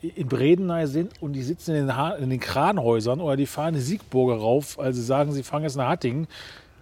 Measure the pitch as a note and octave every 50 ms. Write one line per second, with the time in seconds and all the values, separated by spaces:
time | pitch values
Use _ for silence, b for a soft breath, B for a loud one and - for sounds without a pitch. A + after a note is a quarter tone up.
0 | - E3+ E3+ - D3+ B2+ C3+ A#2 B2+ D3+ F3 F3 G3 F3+ E3+ E3 D#3+ C#3+ C3 D#3
1 | F3 A3 - - E3+ D3 C#3+ C3+ B2+ B2+ F3 - - E3+ D#3+ D3+ C#3 C3+ A#2+ B2
2 | C#3+ E3 G#3+ D3+ C3+ B2+ C3 B2 - - - C3 D3+ F3+ G#3+ F#3 B2 A#2 A#2 A2+
3 | G#2+ A#2+ B2+ D3+ F3+ D3+ C3+ C3+ C#3+ - - - D3+ E3 E3 C#3+ B2 C3+ G3+ G#3
4 | - - - C3 B2+ B2+ A#2+ A2 G#2+ A2+ B2 C#3+ C#3+ - - - C#3 C3 B2+ B2
5 | A#2 A#2+ C3 C#3 D3 D3 C#3+ C#3 B2+ - - D3+ D#3 C#3+ B2 C#3 B2+ B2+ E3+ -
6 | - A#2+ A#2+ D3+ E3 - B B B B B B B B B B